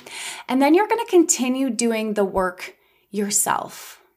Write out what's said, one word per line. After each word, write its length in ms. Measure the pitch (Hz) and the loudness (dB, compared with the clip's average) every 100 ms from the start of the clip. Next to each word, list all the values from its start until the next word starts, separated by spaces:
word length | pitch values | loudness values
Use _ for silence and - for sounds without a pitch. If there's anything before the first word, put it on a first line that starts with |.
| - - - - - | -16 -14 -12 -12 -4
And 140 | 262 | 2
then 140 | 277 339 | 4 4
you're 120 | 427 | 4
gonna 160 | 453 453 | 0 2
continue 640 | 359 330 - 247 262 269 | 4 4 2 0 0 -2
doing 420 | 214 233 220 220 | 0 0 0 -2
the 100 | 214 | 0
work 540 | 196 190 185 - - - _ _ _ | 0 0 -2 -4 -16 -18 _ _ _
yourself. 880 | 196 202 208 - - - - - - _ | -6 -2 0 0 -2 -4 -14 -18 -20 _